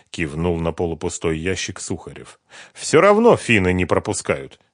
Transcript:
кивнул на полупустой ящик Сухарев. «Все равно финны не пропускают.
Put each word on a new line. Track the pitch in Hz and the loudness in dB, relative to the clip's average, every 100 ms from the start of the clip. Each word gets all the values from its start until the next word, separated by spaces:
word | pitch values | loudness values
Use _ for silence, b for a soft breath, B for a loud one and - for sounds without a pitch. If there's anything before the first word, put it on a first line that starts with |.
| B | B
кивнул | - 78 73 87 85 | -6 -6 -2 -2 0
на | 82 | -2
полупустой | 80 87 78 90 - 85 80 | -2 -4 -4 -6 -4 -4 -2
ящик | 85 90 - 98 | -4 -4 -6 -10
Сухарев. | - 90 - 71 - - _ B B | -10 -10 -10 -18 -20 -20 _ B B
«Все | - - 147 | -14 2 4
равно | 190 208 240 151 | 6 6 6 4
финны | - 110 90 | 2 2 2
не | 92 90 | 2 2
пропускают. | 95 - 98 - 76 67 - _ | 0 0 -4 -2 -4 -6 -18 _